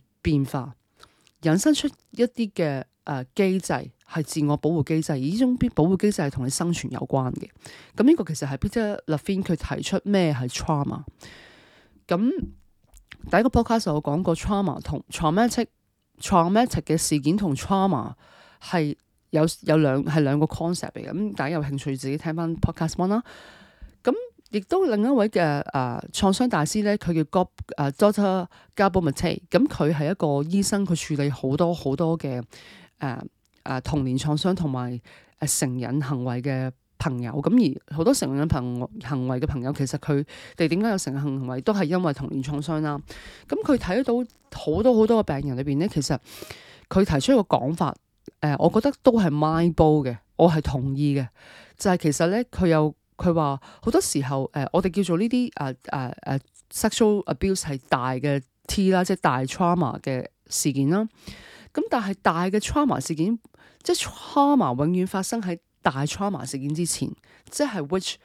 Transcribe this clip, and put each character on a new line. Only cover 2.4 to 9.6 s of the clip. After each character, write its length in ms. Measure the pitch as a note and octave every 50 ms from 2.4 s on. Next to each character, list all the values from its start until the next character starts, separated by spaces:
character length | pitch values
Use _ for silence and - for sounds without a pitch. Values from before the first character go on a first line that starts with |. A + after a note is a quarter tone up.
| A3+ G3+
嘅， 320 | - - E3+ D3 C#3 C3 - - _ _ _
呃， 200 | - D3 C3 B2+ - _
機 240 | - G3 F#3+ F#3+ F#3+
制， 140 | - - D#3+ B2+ - B2+ - _ _ -
係 100 | - E3
自 220 | D3 - - D#3 D3
我 120 | D3 D3 D3
保 100 | - D3+
護 160 | E3+ D#3 C3+
機 160 | - D#3+ D#3+
制， 120 | D#3 -
而 40 | D3+
呢 220 | B2+ C3 D3 F#3+ A3+
種 180 | C4 B3+ B3 - B3 A#3+ -
保 100 | - D3+
護 120 | F3+ F#3+
機 160 | F3+ - G#3
制 80 | G3+ -
係 100 | D#3 C#3
同 140 | - C#3 B2
你 60 | C3
生 200 | - - E3 E3+
存 200 | F3 - - B2
有 60 | - -
關 320 | A#2+ - - C3+ B2+ B2
嘅。 160 | B2 - - - _ _ - - - - - - _
噉 60 | -
呢 120 | G#3+ C#4 E4+
個 100 | - G3+
其 100 | - D#3
實 120 | - D3
係 100 | C3+ C#3 C3+
Peter 420 | - G3+ - A#3+ A3 G#3 G3+ - -
Levine 360 | - D#3 C#3+ - - G3 F#3+
佢 340 | F#3+ - E3+ -